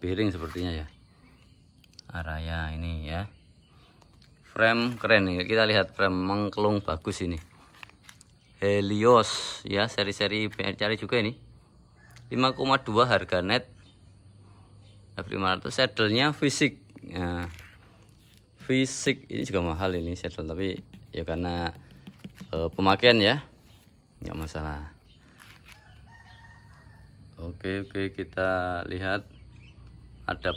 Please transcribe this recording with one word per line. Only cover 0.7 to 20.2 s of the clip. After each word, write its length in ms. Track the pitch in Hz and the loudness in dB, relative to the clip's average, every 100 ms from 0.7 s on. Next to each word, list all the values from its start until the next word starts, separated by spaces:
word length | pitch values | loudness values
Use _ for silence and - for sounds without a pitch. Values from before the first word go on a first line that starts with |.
ya. 140 | 80 76 - - _ - - - - _ _ - - - | -4 -8 -14 -20 _ -20 -20 -20 -20 _ _ -20 -20 -14
Araya 640 | 87 80 80 80 82 78 | -10 -8 -6 -4 -4 -4
ini 320 | 80 85 80 | -4 -4 -6
ya. 240 | 76 82 107 - - - _ - - - - - - - - | -6 -6 -8 -12 -20 -20 _ -20 -20 -20 -20 -20 -20 -20 -10
Frame 480 | - 113 117 120 120 | 2 4 4 0 -2
keren 320 | 104 107 95 | 4 6 4
nih. 160 | 90 | 0
Kita 240 | 92 110 110 | 2 2 4
lihat 240 | 110 95 | 4 2
frame 240 | - 98 92 | 2 0 2
mengkelung 640 | 92 101 104 104 104 104 | 0 0 -2 2 2 2
bagus 400 | - 87 - 95 | 0 -4 -4 -4
ini. 160 | 87 82 - - - - - - - - - _ _ - | -4 -4 -10 -20 -20 -20 -20 -20 -20 -20 -20 _ _ -2
Helios 1000 | 98 101 98 104 113 120 107 - - - - | 2 2 2 4 8 8 6 -2 -8 -10 -4
ya, 180 | 98 113 | -2 0
seri-seri 560 | - 101 98 101 107 107 | 0 -2 0 0 0 -2
banyak 260 | 101 98 95 | -4 -6 -2
cari 160 | 107 110 | -2 -2
juga 240 | 104 120 | 0 0
ini. 160 | 110 123 - - - - - - - - - | 0 -4 -18 -20 -20 -20 -20 -20 -20 -20 -6
Lima 240 | 123 131 131 | 0 0 2
koma 240 | 135 135 | 2 2
dua 240 | - 110 | 2 4
harga 400 | 123 101 90 92 | 6 4 2 0
net. 240 | 92 123 - - - - - - - - - - - - - - - - | 2 0 -2 -20 -20 -20 -20 -20 -20 -20 -20 -20 -20 -20 -20 -20 -16 -12
F 80 | 82 | -8
lima 240 | 98 95 | -2 0
ratus, 240 | 92 - - | 0 -2 0
saddle-nya 560 | 131 - 107 113 147 | 0 2 2 4 2
fisik. 480 | 143 143 - 139 - - - | 2 0 2 0 0 -20 -20
Ya. 480 | - 92 87 87 85 82 - - - - - - - - _ - | -10 -4 -4 -4 -6 -12 -20 -20 -20 -20 -20 -20 -20 -20 _ -14
Fisik 640 | - 131 131 - 139 123 - | -2 0 0 -2 -2 -2 -4
ini 160 | 113 | -8
juga 160 | 131 95 | -2 -2
mahal 320 | 87 82 95 87 | 0 -2 -2 -2
ini 160 | 82 | -4
saddle, 320 | 87 | -6